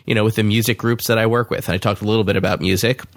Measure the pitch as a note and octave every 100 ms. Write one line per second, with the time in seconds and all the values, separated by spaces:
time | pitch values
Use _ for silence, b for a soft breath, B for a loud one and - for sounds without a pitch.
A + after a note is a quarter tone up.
0 | - A2 G#2+ A2 G#2+ A2+ A2+ A2 A#2 A#2
1 | - A2+ A2+ A#2+ A2+ - - F#2+ G#2+ G2+
2 | G#2 A2+ G2 G2+ G2 F2 F2+ F#2 A2+ -
3 | -